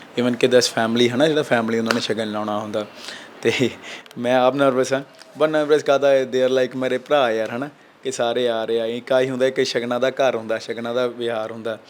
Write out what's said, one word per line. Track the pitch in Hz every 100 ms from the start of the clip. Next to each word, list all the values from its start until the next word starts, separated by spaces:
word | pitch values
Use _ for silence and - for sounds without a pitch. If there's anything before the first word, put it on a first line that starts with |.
| - -
even | 123 120
ਕਿ | 123
ਦਸ | 123 -
ਫੈਮਿਲੀ | - 113 117 120
ਹੈ | 123
ਨਾ, | 160
ਜਿਹੜਾ | 151
ਫੈਮਿਲੀ | 143 120 113 113
ਉਹਨਾਂ | 113
ਨੇ | 117
ਸ਼ਗਨ | - 110 110
ਲਾਉਣਾ | 107 107 104
ਹੁੰਦਾ। | 107 107 107 - - - - -
ਤੇ | 117 123 117 - - - - 127
ਮੈਂ | 120 127
ਆਪ | 127 139
ਨਰਵਸ | 139 127 127
ਹਾਂ, | 135 147 - - -
but | 156
ਨਰਵਸ | 156 147 151
ਕਾਹਦਾ | - 139 139
ਹੈ, | 135
they | 127 127 127
are | 131
like | 127 127
ਮੇਰੇ | 127 127
ਭਰਾ | - 147 120
ਯਾਰ, | 110 110
ਹੈ | 120
ਨਾ, | 147 - - _
ਕਿ | 131
ਸਾਰੇ | 127 117 120 120
ਆ | 113 110
ਰਹੇ | 117
ਆ। | 113
ਇੱਕ | 120 117
ਆਹੀ | 131 131
ਹੁੰਦਾ | 127 131
ਕਿ | 135 131
ਸ਼ਗਨਾਂ | 127 120 120
ਦਾ | 131
ਘਰ | 131 131 113
ਹੁੰਦਾ, | 110 110
ਸ਼ਗਨਾਂ | - 113 117 123
ਦਾ | 123
ਵਿਹਾਰ | 120 117 113 110
ਹੁੰਦਾ, | 113 113 107